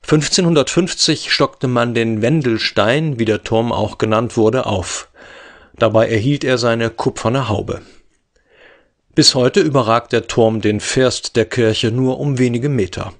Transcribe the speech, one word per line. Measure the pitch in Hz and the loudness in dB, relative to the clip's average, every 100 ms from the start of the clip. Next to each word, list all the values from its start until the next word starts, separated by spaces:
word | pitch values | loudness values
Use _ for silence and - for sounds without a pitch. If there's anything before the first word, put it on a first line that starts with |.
Fünfzehnhundertfünfzig | - 156 147 - 175 165 127 - 175 - - 151 - | 2 0 2 0 2 2 2 0 0 0 -2 -2 -2
stockte | - 139 - 131 | 0 0 -2 -2
man | 120 120 | 0 0
den | 117 113 110 | 0 0 0
Wendelstein, | 113 160 127 165 - - 104 139 160 123 | 2 2 0 -2 -2 0 2 0 -2 -2
wie | |
der | 110 104 - | -2 -2 0
Turm | 113 117 | -2 0
auch | 98 104 - | -2 -4 -2
genannt | 110 110 117 - | 0 0 0 2
wurde, | 110 127 - | 2 2 -2
auf. | 101 87 - - _ - - - - - - | -4 -4 -10 -14 _ -20 -20 -20 -20 -20 -2
Dabei | 113 110 113 | 2 2 2
erhielt | 113 120 143 | 0 0 0
er | 135 127 | 0 0
seine | 120 117 113 | 0 0 -2
kupferne | - - - 110 127 123 | -2 -4 -2 -2 -2 -2
Haube. | 123 - - - - _ _ _ _ _ _ - _ _ _ _ | -4 -4 -10 -12 -20 _ _ _ _ _ _ -20 _ _ _ _
Bis | - 147 135 | 2 2 4
heute | 127 202 | 2 2
überragt | 156 135 110 117 - | 2 2 2 0 0
der | 117 - | -4 -2
Turm | - 110 110 | 2 2 2
den | 104 107 | -2 -2
First | - - 127 - - 120 | -2 0 0 0 -4 -2
der | 107 | -2
Kirche | - 113 107 113 | 0 0 2 -2
nur | 120 131 127 | 0 -2 -2
um | 143 131 | -2 0
wenige | 127 120 139 | 0 0 -2
Meter. | 131 92 - 98 - | -2 -2 -6 -12 -14